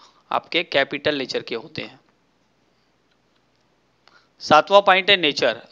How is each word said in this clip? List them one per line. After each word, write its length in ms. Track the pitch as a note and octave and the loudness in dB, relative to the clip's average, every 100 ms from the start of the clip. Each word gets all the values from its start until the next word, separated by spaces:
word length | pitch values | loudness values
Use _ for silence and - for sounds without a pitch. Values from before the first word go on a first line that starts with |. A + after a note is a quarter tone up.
| _ _ - | _ _ -8
आपके 320 | C3 - D#3+ F3 | -8 -4 -6 -2
कैपिटल 520 | C#3+ C3+ C#3+ D3+ D3 | -2 -2 -4 -6 -6
नेचर 240 | B2 B2 | -6 -10
के 140 | A#2 A2+ | -8 -12
होते 260 | A2 - | -12 -16
हैं। 180 | A2 C3 _ _ _ _ _ _ _ _ _ _ _ _ _ _ _ _ _ _ _ _ _ _ _ _ | -16 -20 _ _ _ _ _ _ _ _ _ _ _ _ _ _ _ _ _ _ _ _ _ _ _ _
सातवां 400 | - D3+ D#3 G3+ | 2 2 6 4
पॉइंट 280 | G3+ F#3 F#3+ | 4 2 2
है 60 | G3 | 0
नेचर। 440 | D#3 C3+ C3 A2 - | 0 0 -2 -2 -8